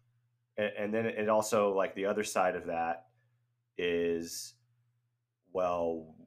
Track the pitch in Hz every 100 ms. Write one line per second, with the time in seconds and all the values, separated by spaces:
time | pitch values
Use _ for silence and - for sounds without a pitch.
0 | _ _ _ _ _ - 104 104 104 110
1 | 113 110 107 107 107 110 104 95 92 -
2 | 98 104 104 107 92 90 85 82 82 82
3 | - _ _ _ _ _ _ - 87 85
4 | 85 85 85 - - - _ _ _ _
5 | _ _ _ _ _ 92 90 87 85 82
6 | 78 -